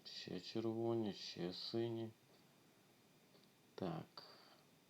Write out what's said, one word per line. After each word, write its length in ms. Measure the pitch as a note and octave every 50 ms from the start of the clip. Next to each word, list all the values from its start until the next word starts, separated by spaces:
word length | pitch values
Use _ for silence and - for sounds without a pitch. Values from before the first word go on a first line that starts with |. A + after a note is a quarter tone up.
| -
Ще 360 | - - - - - F#2 F2+
червоні, 720 | - - - A#2 A2+ A2+ A2+ A2+ A#2 A#2 A#2 A2+ A2 G#2 F#2
ще 400 | - - - - - F2 F2+ F2+
сині. 580 | - - - - A#2 A#2 A#2 A#2 A2+ A2+ A2 A2 - - - - - - - - - - - - - - - - - - - - - - - - - - - - - - - -
Так. 480 | - - F2+ D#3+ - - - - - - - - - - - - - - - - - - -